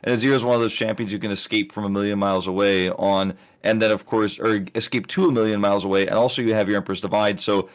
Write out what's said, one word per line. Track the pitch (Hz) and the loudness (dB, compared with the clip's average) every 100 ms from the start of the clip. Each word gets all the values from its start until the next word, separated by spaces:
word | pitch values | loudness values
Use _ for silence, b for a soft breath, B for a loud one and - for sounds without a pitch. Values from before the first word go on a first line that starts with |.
And | - 123 | -2 0
Azir | 127 | 2
is | 135 120 | 2 2
one | 120 | 2
of | |
those | 113 | 2
champions | - 110 107 110 | -2 -4 -4 -4
you | 101 | -4
can | 110 | -4
escape | 98 - 107 101 | -6 -2 -2 -2
from | - | -4
a | 101 | -4
million | 101 101 101 | -2 0 0
miles | 98 95 92 | 0 0 0
away | 92 101 95 92 | 0 2 2 0
on, | 90 92 98 98 B B B | 0 0 0 0 B B B
and | - 110 | -2 2
then, | 110 | 2
of | 104 - | 0 -2
course, | 113 107 - | -2 0 -2
or | 113 107 92 - | 0 0 -2 -6
escape | - 123 95 | -4 -4 -4
to | - 185 | 0 2
a | |
million | 123 107 107 | 2 2 2
miles | 101 101 | 2 2
away. | 95 98 98 | 2 0 2
And | 107 | 2
also | 127 131 | 2 0
you | 117 | 0
have | 110 98 | 2 2
your | 104 | 0
Emperor's | 95 95 | -2 -6
Divide. | 95 98 104 98 | -2 0 2 0
So | - 101 92 | 0 0 -2